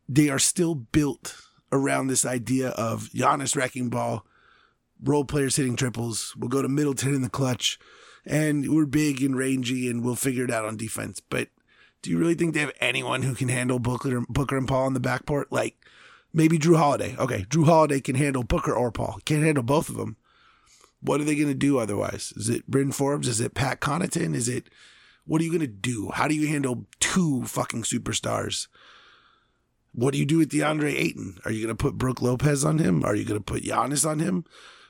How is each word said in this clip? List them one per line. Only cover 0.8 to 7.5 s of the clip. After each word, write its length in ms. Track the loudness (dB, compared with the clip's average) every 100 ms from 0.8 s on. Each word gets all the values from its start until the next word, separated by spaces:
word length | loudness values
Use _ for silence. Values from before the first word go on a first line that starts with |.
| 0 2 2 -2 -10 -16 -20 _ _
around 340 | 0 2 0 0
this 180 | 0
idea 440 | 0 -2 0 0 0
of 380 | -2 -2 -4 -6
Giannis 420 | 0 2 2 0 -2
wrecking 320 | -4 -4 -4
ball, 380 | -2 -2 -4 -8 _ _ _ _ _ _ _
role 220 | 0 0
players 320 | 0 0 0 0
hitting 200 | 0 0
triples, 580 | -2 -2 -4 -6 -8 -8
we'll 100 | -2
go 140 | 0
to 60 | 0
Middleton 460 | 0 0 0 0
in 80 | 0
the 80 | -2
clutch, 480 | -2 -2